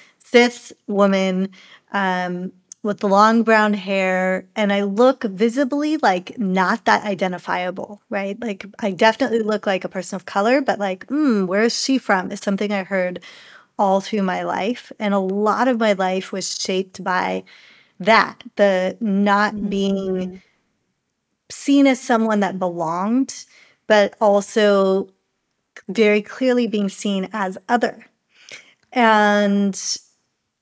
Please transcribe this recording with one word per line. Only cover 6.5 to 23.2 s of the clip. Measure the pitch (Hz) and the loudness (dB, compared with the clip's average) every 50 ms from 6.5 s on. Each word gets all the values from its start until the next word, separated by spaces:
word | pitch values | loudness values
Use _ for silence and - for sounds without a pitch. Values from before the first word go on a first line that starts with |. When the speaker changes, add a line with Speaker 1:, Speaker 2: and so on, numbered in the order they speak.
| 185 190 185 175 214 226 - | 0 2 2 2 0 0 0
Speaker 1:
that | 233 214 - - | 0 0 0 0
identifiable, | 208 202 160 196 185 180 170 - - 175 180 180 180 180 190 - - 208 202 _ _ | -4 -4 -2 -2 -4 -4 -6 -6 -6 -4 -4 -4 -6 -8 -8 -12 -12 -14 -20 _ _
right? | 226 196 196 196 202 208 | -8 -6 -6 -6 -8 -8
Like, | 240 233 196 190 - 196 - - | -8 -8 -8 -10 -12 -18 -12 -6
I | - 202 | -6 -6
definitely | 190 156 220 220 220 - 277 226 220 233 | 0 2 2 2 4 2 0 0 0 0
look | 220 208 214 202 - | 0 -2 -2 -2 -2
like | 214 190 185 190 | -2 -2 -2 -4
a | 180 | -6
person | - 190 180 - 202 | -8 -10 -10 -8 -10
of | 185 - | -12 -12
color, | - - 202 202 226 254 294 | -6 -4 0 2 2 2 2
but, | 269 247 - - | 2 0 -2 -2
like, | 202 196 185 185 - - | -2 -4 -4 -6 -8 -6
"Mm, | 254 294 311 277 226 202 190 175 | -4 0 0 2 2 2 0 0
where | 185 202 220 | 2 2 2
is | 233 - - | 2 0 -2
she | - - 269 247 | -2 0 0 0
from?" | - - 208 185 180 190 | 2 2 2 2 0 -2
is | 202 202 | -8 -6
something | - 208 196 196 214 208 | -4 -2 -2 -2 -2 -4
I | 208 196 185 | -4 -4 -4
heard | - 202 190 180 180 180 180 - - - - - - - - _ _ _ - | -4 -2 -2 -2 -2 -4 -8 -14 -18 -20 -20 -20 -20 -20 -20 _ _ _ -2
all | 208 196 190 196 | 0 2 2 0
through | 190 - - 214 196 | 0 -2 -2 -2 -2
my | 185 180 180 175 | -2 -2 -4 -4
life, | 175 180 - 180 208 247 - - - - - | -4 -4 -4 -4 -4 -4 -6 -10 -16 -12 -6
and | 220 208 196 | -2 0 0
a | 196 | 0
lot | 190 190 196 202 214 214 202 208 240 262 | 0 -2 -2 0 0 0 0 2 0 0
of | 254 220 | 0 2
my | 233 214 202 | 2 0 2
life | 185 190 185 185 190 185 - | 0 0 0 -2 -2 -4 -6
was | - 190 180 - - - | -8 -8 -8 -8 -8 -6
shaped | - - 190 185 196 190 - - 180 | -6 -4 -2 -2 -4 -6 -10 -10 -6
by | 190 180 185 185 185 185 185 185 - - - - - - _ _ _ _ - | -4 -2 -2 -2 -2 -4 -6 -8 -12 -18 -20 -20 -20 -20 _ _ _ _ -6
that, | 185 196 226 214 185 156 - - - 240 - | 0 4 4 4 4 2 -4 -12 -20 -10 0
the | - 202 202 190 185 185 190 190 - | 2 2 4 4 2 0 -2 -2 -4
not | 233 208 190 196 202 202 196 202 208 202 202 208 202 202 | -2 0 0 2 2 2 2 2 2 0 -2 -4 -6 -4
being | 202 196 196 196 196 196 196 190 185 | -2 -2 -2 -2 -2 -2 -2 -4 -4
Speaker 2:
Mm. | 185 185 185 185 185 - _ _ _ _ _ _ _ _ _ _ _ _ _ _ _ _ _ _ _ _ - | -4 -4 -6 -10 -14 -20 _ _ _ _ _ _ _ _ _ _ _ _ _ _ _ _ _ _ _ _ -16
Speaker 1:
seen | - - - - 277 285 277 277 | -14 -6 0 2 4 6 6 4
as | 262 240 | 4 2
someone | - - 247 226 220 220 214 208 | 0 0 0 2 2 2 0 0
that | 202 185 190 185 | 0 0 -2 -4
belonged, | 185 180 175 170 165 160 165 175 190 214 233 262 | -4 -4 -4 -4 -4 -4 -2 -2 -2 0 0 0